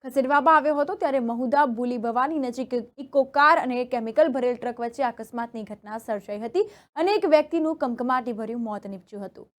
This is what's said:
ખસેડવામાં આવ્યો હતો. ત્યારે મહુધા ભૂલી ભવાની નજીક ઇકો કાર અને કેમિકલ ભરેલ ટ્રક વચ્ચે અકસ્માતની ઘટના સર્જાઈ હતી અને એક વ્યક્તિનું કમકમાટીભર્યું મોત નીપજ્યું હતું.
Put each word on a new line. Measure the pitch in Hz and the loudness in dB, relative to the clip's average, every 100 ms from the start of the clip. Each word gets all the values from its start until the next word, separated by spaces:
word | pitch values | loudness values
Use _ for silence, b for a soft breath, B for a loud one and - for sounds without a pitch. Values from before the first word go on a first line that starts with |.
ખસેડવામાં | 269 269 262 285 285 311 | -2 -2 2 4 6 6
આવ્યો | 285 294 | 4 0
હતો. | 285 | -2
ત્યારે | 403 320 269 | 0 0 0
મહુધા | 233 233 254 285 294 | 0 -2 0 2 2
ભૂલી | 233 247 247 | 0 -4 -2
ભવાની | 233 233 269 320 | -2 0 0 -2
નજીક | 254 240 262 247 233 - | -4 -4 -4 -4 -6 -14
ઇકો | 269 285 | -2 0
કાર | 269 285 294 330 | 2 4 6 6
અને | 254 247 | 2 -4
કેમિકલ | 247 240 226 226 320 | -2 -4 -2 2 2
ભરેલ | 262 247 240 | 2 -2 -2
ટ્રક | 240 240 | -6 -6
વચ્ચે | 233 233 | -8 -4
અકસ્માતની | 254 233 226 240 233 233 | -4 -4 -12 -8 -8 -8
ઘટના | 202 208 214 214 | -12 -14 -12 -12
સર્જાઈ | 202 208 202 208 | -6 -8 -6 -10
હતી | 233 349 427 B B | -4 -2 -2 B B
અને | - 349 | -4 0
એક | 415 370 | 2 4
વ્યક્તિનું | 302 302 330 311 311 | 4 4 -2 -2 -2
કમકમાટીભર્યું | 269 233 247 254 240 214 220 240 | -4 -4 -2 -2 -2 -8 -8 -8
મોત | 226 208 196 | -8 -8 -10
નીપજ્યું | 196 180 208 | -14 _ -14
હતું. | 190 - - _ | -14 -16 -20 _